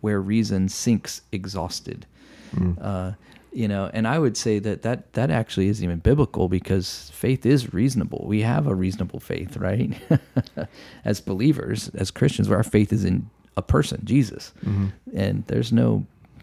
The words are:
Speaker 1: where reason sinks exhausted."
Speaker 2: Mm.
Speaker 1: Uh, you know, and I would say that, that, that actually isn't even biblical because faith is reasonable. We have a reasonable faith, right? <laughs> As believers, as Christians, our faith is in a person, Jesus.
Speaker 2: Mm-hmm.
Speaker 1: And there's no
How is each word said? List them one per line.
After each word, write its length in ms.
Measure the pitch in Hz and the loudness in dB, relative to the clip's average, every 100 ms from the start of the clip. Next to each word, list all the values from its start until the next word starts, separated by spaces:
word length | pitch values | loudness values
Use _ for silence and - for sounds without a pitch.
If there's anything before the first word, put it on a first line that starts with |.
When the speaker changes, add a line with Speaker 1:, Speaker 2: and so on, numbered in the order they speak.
Speaker 1:
where 200 | 107 101 | -2 0
reason 480 | 95 110 107 95 95 | 0 0 0 0 0
sinks 540 | - 120 107 - - - | 0 0 0 -2 -14 -10
exhausted." 760 | 98 92 98 87 - 80 - - _ - - - - | -8 -6 -6 -6 -8 -10 -14 -16 _ -20 -20 -8 -2
Speaker 2:
Mm. 200 | 90 85 | 0 -2
Speaker 1:
Uh, 320 | 101 95 92 104 - - _ | -4 -4 -6 -8 -16 -20 _
you 160 | - 107 | -4 -2
know, 220 | 101 95 | -2 -2
and 120 | 110 113 | -2 0
I 120 | 156 | 2
would 180 | 143 98 | 2 0
say 220 | 117 104 | 0 0
that, 240 | 107 98 | 0 -4
that, 320 | 113 123 - | -4 -4 -4
that 160 | - 135 | -2 0
actually 380 | - 113 - 95 | 0 0 0 0
isn't 140 | 107 | 0
even 160 | 87 85 | -2 0
biblical 460 | - 147 135 - 92 | 4 4 4 2 2
because 640 | 92 - 95 90 - - | 2 0 0 -2 -8 -14
faith 320 | - 117 131 117 | -4 0 2 4
is 260 | 139 117 | 4 2
reasonable. 500 | - 131 123 - - - | 0 2 2 -2 -4 -2
We 140 | 107 | 0
have 240 | 113 147 143 | 2 2 2
a 80 | |
reasonable 440 | 95 92 98 92 - | 2 0 -2 -6 -6
faith, 380 | - 82 90 - | -8 -6 -6 -4
right? 380 | 95 104 131 139 - 151 - - - | -2 0 -2 -2 0 0 2 -2 -2
<laughs> 540 | - - - - - - | -4 -10 -12 -20 -8 -4
As 160 | 104 | -2
believers, 640 | - 95 135 147 - 107 - | -2 0 2 2 0 -4 -4
as 160 | - 98 | -4 -4
Christians, 400 | - - - 101 | 0 0 2 2
our 120 | 104 | 2
faith 300 | - 107 104 | 4 2 4
is 100 | 104 | 2
in 280 | 95 95 - - _ - | 2 0 -2 -14 _ -4
a 60 | |
person, 400 | - 139 143 - | 2 2 2 -4
Jesus. 480 | 101 131 110 - - - | 0 2 2 -4 -18 -8
Speaker 2:
Mm-hmm. 260 | - 101 98 - - | -2 0 -2 -4 -8
Speaker 1:
And 320 | - 98 101 101 | -2 0 -2 -2
there's 260 | 113 117 | -2 2
no 320 | 113 120 107 95 _ - - | 2 4 2 -2 _ -20 -16